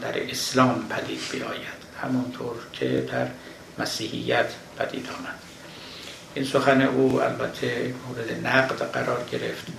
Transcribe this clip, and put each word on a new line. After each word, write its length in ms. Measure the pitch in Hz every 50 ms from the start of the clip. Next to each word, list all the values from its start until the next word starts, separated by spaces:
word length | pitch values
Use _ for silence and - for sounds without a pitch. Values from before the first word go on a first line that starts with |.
در 220 | - - - - - -
اسلام 560 | - - - - - 127 131 123 113 110 - -
پدید 320 | - - - - - - - -
بیاید، 480 | - 82 - - - - - - - - - - - -
همونطور 540 | - 131 127 127 127 123 - - 120 120 - - - - -
که 340 | - 135 127 131 - - -
در 160 | - 127 127 127 - - - - - - - - - -
مسیحیت 680 | 110 - - - 110 - - - - - - 117 - - - - - - - -
پدید 280 | - - - - 127 - - -
آمد. 240 | - - - - - - - - - - - - - - - - - - - - - - -
این 100 | 139 135
سخن 360 | 131 - 139 - 139 135 131
او 400 | 135 127 127 131 135 127 123 -
البته 720 | - - - 123 120 - - - 139 - - - - 127 127 - -
مورد 400 | 123 123 117 113 - - - -
نقد 440 | 120 120 131 131 131 - - 120 117
قرار 320 | - 123 120 123 123 120 120 -
گرفت، 340 | - 117 117 113 - - - - -